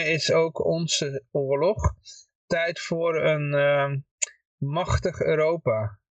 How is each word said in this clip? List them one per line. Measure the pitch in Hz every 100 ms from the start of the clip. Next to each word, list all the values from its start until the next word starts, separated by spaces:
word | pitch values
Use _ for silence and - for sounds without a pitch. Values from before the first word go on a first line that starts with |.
is | 160 160 -
ook | 160 165 -
onze | - 165 165 - 143 135 -
oorlog. | 147 135 139 170 220 - - - - - _ -
Tijd | 170 170 170
voor | - 165 170 160
een, | 147 151 147
ehm, | 143 143 143 139 139 - - - - _ -
machtig | 139 156 180 - 185 -
Europa. | - 156 156 170 - 110 107 - _